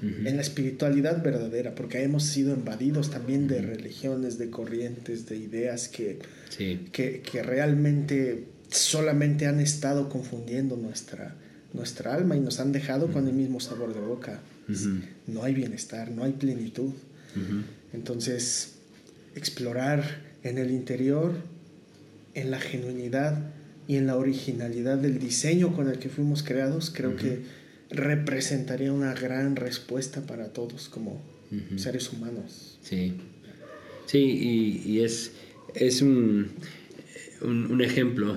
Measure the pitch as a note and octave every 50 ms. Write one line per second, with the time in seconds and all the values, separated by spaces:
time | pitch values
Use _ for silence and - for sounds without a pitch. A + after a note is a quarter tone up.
0 | G#2+ G#2 F#2+ F#2+ G#2+ A#2 C#3 C#3+ D3+ - - D3+ C3 C3 C3 - D3+ C#3+ C#3 C#3
1 | C#3 D#3 E3+ E3+ D#3+ D3+ B2 A#2+ A2+ A2 A2+ A#2+ A#2+ A#2 - - A#2+ - A#2 B2
2 | C3+ C#3 D3 D3 D3 D3+ - C#3 C3+ C#3 C#3 B2+ A2+ A2 A2+ A2+ B2+ C#3+ D3+ D3
3 | B2+ - - B2 A#2+ B2 C3+ C#3 C#3+ C3+ C3 A2+ G2 G#2 A2+ A2 - - - -
4 | - C3+ C3+ C3 B2+ A#2+ A2+ A2+ A#2+ A2+ - - A2+ A2 A2+ A#2 A#2+ A#2+ A#2+ -
5 | - A#2+ A#2 A2+ A2+ - A2 G#2+ A2 G#2 A2 A2+ A#2 B2 A#2+ A#2+ - - - -
6 | A2+ G2+ F2+ - - - - - - - - - G2 F#2 F2 F2 - - - -
7 | B2+ B2 - - - - - B2 A2 A#2 B2+ C3 D3 D3+ D3 D3 D3 D3 D3 C#3+
8 | C#3+ C#3+ C#3+ C3+ C3+ B2+ A#2 A2+ - - - - - - - - - - - D#3
9 | D#3 D#3 D3 D3 D3 D3 D3 D3 D3+ C#3+ C#3+ D3 C#3+ D3 - - - C3+ C#3+ C#3+
10 | C#3 - - B2+ A#2+ - B2 A#2 A#2 A#2 A#2+ C3 C3+ C3 B2 A#2 A2+ A2 - -
11 | - - - - - - - - - - - - - - - A#2+ A#2 A#2+ - -
12 | - A3+ C#3 E3 F#3+ F3+ D3+ C#3+ C3 B2 - - C3 C#3 C#3+ C#3 - - C3 C#3
13 | E3 D3+ - C#3+ C3+ C3 B2+ C3+ C3+ C3 B2+ A#2+ - - A#2 A2+ A#2+ A2 A2 G#2+
14 | G2+ A2 B2 A#2+ - - G#2 - - - - - - - G#2 G2 G2+ G2+ F#2+ F#2
15 | F2+ - - - - - A2+ A2 A#2+ C3+ C3+ C3+ B2 A2 G#2+ A2 - - A2+ A2+
16 | A2+ A#2 A#2 A2+ B2+ C3+ C3+ C#3 C#3+ C3+ B2 A2+ A2+ A2 - A#2+ B2+ C3+ C3+ -
17 | - - - - - - - G2+ F2+ F#2 G2+ G#2 G#2 - - - - - - A#2
18 | - - A#2+ A#2 A#2 C3 B2 A#2+ A#2 - - - - - - - - - - -
19 | - - - - - - - - - - - - B2+ A#2+ A#2 B2+ C3 C#3 D3 D3
20 | C#3+ - - - - - - - - B2+ B2 C3 C3 B2+ C3 B2+ A#2+ - B2 B2
21 | C3 C3+ C#3+ D3+ E3 F3 E3+ - - - - - - - - - - - - -
22 | - - - - - - - C#3 C3 C3 C3 C3+ - - - B2 B2 B2 B2 B2
23 | B2 A#2+ B2 C3+ C#3+ D3+ D3+ D3+ - - - - - - - - - - C#3+ C#3
24 | C3+ C3 B2+ C3 C3 C3+ C3+ - - C3+ A#2+ A#2 A#2 A#2+ A#2 A#2+ A#2+ C3 C#3 C3+
25 | C#3 C#3+ - - C3+ A#2+ - - - D3+ E3+ F3+ F3+ E3 - - C#3 C3+ C3 -
26 | - C3 - D3+ D3 D3 D3 D3 D3 - B2+ C3 C3+ C3+ D3+ E3 - - - -
27 | B2+ A#2 G2+ - - C3 B2 - - - - - - - - - - - C#3+ D3
28 | C#3 D3 D3 D3 D3 C#3 C3+ C3+ C3+ - C#3+ - C3+ - B2+ B2+ C3+ C#3 C#3 C#3
29 | C#3 C3+ B2+ B2+ B2+ B2+ B2+ C3 C3+ C#3 C#3 B2+ B2 B2 - - - - - C3+
30 | C3 - - C#3+ - - A#2 A#2 A2 G#2+ - - A#2+ A#2 - - - - - A2+
31 | A2 G2+ G2 G2+ - - - - - - G#2 G2+ F2+ F2 F#2+ F#2+ F#2+ B2 B2 B2
32 | - - A#2+ A2+ A2+ A#2 A#2+ G#2+ F#2+ - - - - - - - - - G2 F#2
33 | F2+ - - - - - - - - - - - - - - - - - - -
34 | - - - C#3+ C#3 C3+ A#2 - - A#2+ A#2 A2+ A2 G#2+ G2 - - G#2 G#2+ A2
35 | A#2 A2+ A2+ - - - - - - - - - - - - - B2+ B2+ B2+ B2+
36 | C#3 C#3 C3+ B2 A#2 A2 G#2 G#2 G2+ F#2+ - - - - - - - - - -
37 | - - - - - - - - - A#2+ A#2+ A#2 A2+ A2 A#2+ B2+ B2 A#2 - C#3
38 | B2+ A#2+ A2+ - G#2 G#2 G2+